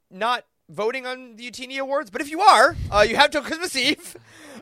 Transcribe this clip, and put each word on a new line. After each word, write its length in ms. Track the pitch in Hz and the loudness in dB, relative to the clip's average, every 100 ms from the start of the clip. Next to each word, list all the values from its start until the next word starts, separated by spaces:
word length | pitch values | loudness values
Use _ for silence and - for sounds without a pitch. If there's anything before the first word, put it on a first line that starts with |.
| _ | _
not 340 | 185 226 240 - _ _ | -6 -4 -4 -8 _ _
voting 380 | 156 220 254 247 | -6 -6 -6 -8
on 300 | 254 254 220 | -12 -16 -18
the 140 | 240 | -16
Utini 280 | 208 254 269 | -14 -10 -8
Awards. 320 | 269 277 220 | -4 -6 -6
But 100 | 220 | -8
if 100 | 285 | -8
you 100 | 320 | 4
are, 360 | 403 233 285 - - | 6 8 6 2 -2
uh, 140 | 202 220 | 2 2
you 80 | 233 | 4
have 140 | 294 | 2
till 120 | 294 | 0
Christmas 320 | 226 320 349 262 | -6 -8 -8 -4
Eve, 400 | 262 - - - _ - - - | -2 -4 -10 -20 _ -20 -20 -10